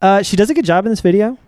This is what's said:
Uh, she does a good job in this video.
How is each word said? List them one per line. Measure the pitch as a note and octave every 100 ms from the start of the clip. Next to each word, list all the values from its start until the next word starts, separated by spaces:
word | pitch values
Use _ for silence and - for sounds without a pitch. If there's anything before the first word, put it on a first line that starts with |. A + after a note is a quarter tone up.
Uh, | F#3+ G3
she | - F#3+
does | A3
a | D#4
good | F3
job | F3 G#3+
in |
this | A3
video. | F3+ G3 A3 C4